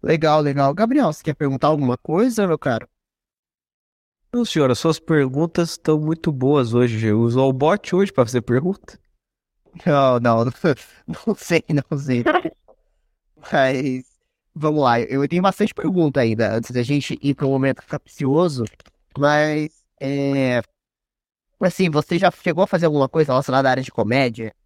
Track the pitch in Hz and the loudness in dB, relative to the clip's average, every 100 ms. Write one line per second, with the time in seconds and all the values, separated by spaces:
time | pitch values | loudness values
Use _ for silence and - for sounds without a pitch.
0 | - 160 156 151 147 139 139 160 226 277 | -2 0 2 2 2 0 0 0 0 2
1 | 214 151 - 143 143 135 147 151 135 123 | 0 -2 -8 -4 -4 0 0 2 0 -2
2 | - 160 254 226 196 156 147 113 - _ | -2 0 0 0 0 0 -2 -4 -8 _
3 | _ _ _ _ _ _ _ _ _ _ | _ _ _ _ _ _ _ _ _ _
4 | _ _ _ 123 - 160 135 120 165 160 | _ _ _ -4 -2 2 2 2 0 -2
5 | - 156 135 131 165 170 165 - - 156 | 0 0 2 0 -2 0 -2 -2 0 0
6 | 151 165 - 139 127 147 120 120 123 110 | 0 -2 -4 0 2 2 2 2 2 0
7 | 110 104 117 120 135 131 147 202 - 180 | 0 2 2 2 0 2 0 0 0 0
8 | 202 - 120 123 117 123 170 196 - - | 0 0 0 0 0 -2 0 -6 -12 -20
9 | _ _ _ _ _ _ _ - - 143 | _ _ _ _ _ _ _ -6 0 4
10 | 135 123 120 113 120 - 175 131 - _ | 4 4 2 2 0 0 -2 -2 -6 _
11 | - 160 - 196 - 165 - 151 - 147 | -14 -8 -4 -4 0 -2 0 -2 -2 -6
12 | 135 123 117 - - - _ _ _ _ | -2 0 0 0 -2 -14 _ _ _ _
13 | _ _ _ _ - 156 131 135 135 127 | _ _ _ _ -4 0 0 0 -4 -6
14 | 127 _ _ _ _ - 151 151 131 120 | -10 _ _ _ _ -4 -2 2 2 2
15 | - 135 143 175 190 - 214 - - 185 | 0 -2 0 0 0 0 -4 -2 -2 0
16 | 156 139 117 110 107 110 117 123 117 143 | 0 2 0 0 0 -2 -4 -6 -2 -2
17 | - - 139 135 135 135 135 127 - 151 | -4 -6 -4 -2 0 0 0 -4 -8 -12
18 | _ - 135 143 175 135 110 _ _ _ | _ -6 0 2 0 -2 -8 _ _ _
19 | _ - 143 147 151 151 151 _ _ _ | _ -2 0 2 0 -2 -6 _ _ _
20 | 135 139 139 139 131 123 113 _ _ _ | -6 -4 -2 0 0 -2 -4 _ _ _
21 | _ _ _ _ _ _ 180 - 180 151 | _ _ _ _ _ _ -4 0 0 0
22 | - 170 185 - - 160 196 180 165 147 | -2 0 0 0 -4 -2 0 0 0 0
23 | 131 160 151 127 131 131 135 131 120 - | 0 0 0 0 0 0 2 0 -4 -4
24 | 104 127 131 113 110 - | 0 0 0 -4 -12 -14